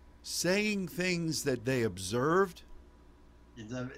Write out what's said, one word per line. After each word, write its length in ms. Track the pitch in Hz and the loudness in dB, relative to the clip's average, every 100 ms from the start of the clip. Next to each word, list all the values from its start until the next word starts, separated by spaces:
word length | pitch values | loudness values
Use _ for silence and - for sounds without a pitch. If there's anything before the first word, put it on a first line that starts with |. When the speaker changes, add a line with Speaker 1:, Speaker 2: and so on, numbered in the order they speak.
| - - | -20 -16
Speaker 1:
saying 640 | - - 165 196 214 202 175 | -8 -2 2 2 2 0 -2
things 560 | 175 185 175 165 139 | -2 0 0 0 0
that 220 | 139 120 113 | 0 0 2
they 180 | 131 113 | 2 2
observed 760 | 90 92 120 143 180 196 - - - - - - - - - - - | 0 -2 0 4 4 2 -2 -18 -20 -20 -20 -20 -20 -20 -20 -20 -14
Speaker 2:
Ils 180 | 107 127 | -8 -6
avaient, 180 | 127 | -6